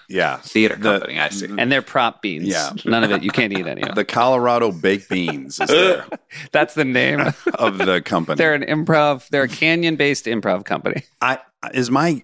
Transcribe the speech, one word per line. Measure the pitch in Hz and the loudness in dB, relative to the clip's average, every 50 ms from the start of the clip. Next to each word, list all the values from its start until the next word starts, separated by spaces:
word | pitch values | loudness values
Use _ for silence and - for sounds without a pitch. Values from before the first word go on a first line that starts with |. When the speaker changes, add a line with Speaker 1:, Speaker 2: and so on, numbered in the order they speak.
| _ _ | _ _
Speaker 1:
Yeah. | 95 92 85 76 67 65 | -2 0 0 0 0 -4
Speaker 2:
Theater | - - - 110 110 107 - | -8 -2 2 4 4 4 2
Speaker 1:
The | - 104 110 101 98 | 0 0 2 2 2
Speaker 2:
company, | - - 67 82 | 0 -4 -4 -2
I | - 73 | -2 -2
see. | 98 101 95 92 101 101 | -4 -6 -8 -8 -2 -2
Speaker 3:
And | 117 123 | 0 2
they're | 139 135 | 2 0
prop | - - - 139 123 117 - - | 0 0 0 0 0 0 -2 -4
beans. | - 104 87 76 87 98 | -6 -6 -4 -2 -2 -2
Speaker 1:
Yeah. | 92 80 76 71 - 214 - | 0 0 -2 -2 -6 -6 -2
Speaker 3:
None | 113 113 117 113 | 0 0 2 2
of | 107 | 2
it. | 101 95 76 | 0 -2 -2
You | 101 | -2
can't | - - 123 104 98 | 0 0 0 0 -2
eat | 95 90 | -4 -6
any | 82 64 50 | -6 -6 -8
of | - - | -8 -4
it. | - | -4
Speaker 1:
The | - 104 | -4 -4
Colorado | - - 120 120 127 131 127 120 123 120 120 117 113 | -2 0 2 2 4 2 2 2 2 2 2 2 0
Baked | 92 82 78 95 98 101 98 - | -2 0 0 2 2 2 -2 -4
Beans | 95 92 87 82 78 71 67 69 - - | -4 -2 -2 -2 -4 -6 -10 -12 -6 -6
is | - - | 0 2
there | 143 160 185 190 - - - - - - - _ | 4 4 4 4 2 0 -2 -10 -14 -16 -16 _
Speaker 3:
<laughs> | - 147 151 135 | -18 -18 -18 -2
That's | - 156 151 - - | 0 0 0 0 0
the | 156 151 | -2 -2
name. | 131 127 123 127 131 139 147 | 0 2 2 2 2 0 0
Speaker 1:
<laughs> | 139 - 143 - - 359 - | 0 -2 -2 -2 -4 -4 -2
of | - 120 110 98 95 | 0 0 0 0 0
the | 95 95 92 87 | 0 2 2 0
company. | - - 104 87 82 80 80 - | 0 0 -2 -2 0 0 0 2
Speaker 3:
They're | 165 160 151 | 2 2 2
an | 143 135 | 0 0
improv, | - 147 156 156 - 165 156 147 147 143 131 - - | -2 -2 -2 0 2 4 4 4 4 2 -2 -4 -4
they're | - 143 135 | 0 0 0
a | 123 | 0
canyon-based | - - 156 160 165 170 170 165 160 143 143 143 143 - - | -2 -2 0 2 2 2 2 0 0 2 2 2 0 0 -2
improv | 113 113 110 - 107 92 92 - | -2 -4 -2 0 0 0 -2 -2
company. | - 101 76 - - - - - - _ _ | -4 -6 -4 -2 -4 -4 -4 -8 -10 _ _
Speaker 1:
I, | - 127 131 131 - _ _ _ - - - | -2 -2 -2 -2 -6 _ _ _ -14 -6 -2
is | 131 127 117 | -2 0 2
my, | 127 139 156 175 160 127 | 2 2 2 2 0 -2